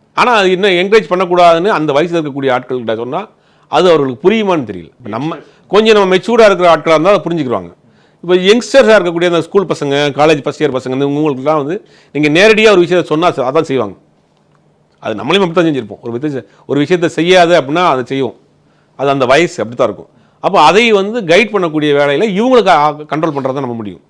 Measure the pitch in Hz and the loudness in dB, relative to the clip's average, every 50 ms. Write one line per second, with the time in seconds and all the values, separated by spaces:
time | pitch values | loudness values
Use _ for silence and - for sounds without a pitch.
0 | _ _ _ - 180 240 240 214 196 185 190 175 196 208 185 175 180 196 208 226 | _ _ _ -2 0 2 2 2 2 0 0 0 0 0 0 0 0 2 2 0
1 | 185 - 185 180 190 175 180 175 175 175 170 165 175 208 214 160 151 151 139 139 | 0 0 -2 -2 0 0 2 4 4 4 4 4 2 0 -2 0 -2 0 0 0
2 | 165 180 170 170 156 147 135 143 135 135 123 123 127 - 131 127 120 110 113 110 | 0 0 -2 -4 -4 -4 -6 -4 -2 -2 -2 -2 -2 -6 -8 -6 -4 -4 -6 -6
3 | 123 123 135 175 202 - _ _ _ _ _ _ _ _ - 143 175 185 165 156 | -6 -8 -8 -8 -10 -12 _ _ _ _ _ _ _ _ 0 2 4 4 4 2
4 | 143 135 127 117 - 185 214 226 214 196 180 160 127 107 101 90 82 - _ _ | 2 -2 -4 -2 0 0 0 2 0 0 -2 -2 -4 -6 -10 -12 -14 -18 _ _
5 | 123 107 104 113 139 160 170 156 - - _ _ _ _ 180 202 220 220 220 208 | -14 -10 -8 -8 -6 -8 -8 -10 -14 -20 _ _ _ _ 0 2 4 4 4 4
6 | 202 185 185 185 - - 226 226 226 208 196 175 180 175 165 156 151 165 160 156 | 4 2 2 0 0 0 2 4 4 4 4 4 4 2 2 2 2 0 0 2
7 | 156 190 208 190 - 170 170 170 147 127 117 98 90 85 - _ _ _ _ _ | 2 2 0 0 0 -4 -4 -4 -4 -4 -4 -6 -6 -10 -16 _ _ _ _ _
8 | _ _ _ _ - 170 180 185 180 190 214 247 226 - - 277 247 214 220 208 | _ _ _ _ -4 -2 0 0 2 2 2 2 0 2 2 4 4 6 4 4
9 | 175 175 170 170 170 180 170 165 156 - - 196 190 - 165 - 151 143 139 143 | 2 0 -2 -2 -2 0 0 -2 -2 -2 -2 -2 -2 -2 -4 -6 -4 -2 -2 0
10 | 147 147 131 139 147 160 160 147 131 147 143 - 151 147 127 131 - 127 131 131 | 0 -2 0 2 2 2 2 0 -2 -6 -4 -4 -4 -2 -2 -4 -6 -4 -4 -2
11 | 139 143 143 147 151 156 139 127 131 147 156 156 139 139 175 214 - _ _ _ | -2 -2 -2 -2 -2 -2 -4 -4 -4 -2 -2 -2 -2 -4 -6 -8 -10 _ _ _
12 | _ _ - 143 151 151 147 165 196 220 220 208 220 220 208 180 175 156 175 180 | _ _ -6 -2 -2 0 2 4 4 4 4 4 4 4 4 4 2 2 0 -2
13 | 156 - 156 156 170 175 139 139 131 123 139 160 156 - 139 127 113 101 92 - | 0 -2 -2 0 0 -2 -2 -2 -4 -2 0 -2 -2 0 -2 -4 -4 -4 -8 -14
14 | _ _ _ _ _ _ _ _ _ _ _ _ _ _ _ _ _ _ _ _ | _ _ _ _ _ _ _ _ _ _ _ _ _ _ _ _ _ _ _ _
15 | - 107 110 101 101 131 165 202 196 175 165 185 170 165 151 131 117 98 101 - | -10 -8 -8 -6 -4 -2 0 0 0 0 0 0 0 0 -2 -4 -6 -10 -14 -14
16 | - 123 113 120 139 151 143 127 110 - _ _ _ - 127 139 147 139 185 175 | -12 -10 -10 -8 -6 -6 -8 -8 -12 -14 _ _ _ -6 -4 -4 -2 -2 -2 -2
17 | 165 160 - - 165 175 180 185 175 170 175 165 147 131 147 175 180 175 143 131 | -2 -4 -2 -2 0 2 4 4 4 4 2 0 0 0 -2 -2 0 0 0 -2
18 | 123 - 135 135 135 113 - - _ _ _ _ _ _ _ _ _ _ _ - | -4 -6 -6 -4 -4 -6 -8 -12 _ _ _ _ _ _ _ _ _ _ _ -6
19 | 131 139 139 139 131 120 131 151 170 165 - - 110 110 123 120 127 110 98 82 | -2 -2 0 0 0 2 2 2 0 -2 -4 -6 -8 -8 -4 -2 -2 -2 -2 -6
20 | - - _ _ _ _ _ _ - 160 185 190 151 156 170 208 240 233 214 196 | -14 -20 _ _ _ _ _ _ -6 -2 2 4 4 4 4 4 2 2 2 0
21 | 190 202 220 247 214 156 165 185 240 202 214 202 185 165 151 156 147 151 143 143 | 0 -2 -4 -6 -2 2 2 2 2 0 -2 -4 -4 -2 -2 -2 -2 0 0 2
22 | 143 143 143 143 202 233 185 185 220 254 254 240 202 190 175 151 147 151 147 143 | 2 0 0 0 -2 -2 -2 -2 0 2 2 2 4 4 2 2 2 0 -2 -4
23 | 151 156 - 151 160 165 147 139 131 131 127 143 139 123 120 117 110 101 90 - | -8 -8 -6 -4 -4 -4 -4 -4 -6 -6 -6 -6 -6 -8 -8 -10 -10 -12 -14 -16
24 | _ _ | _ _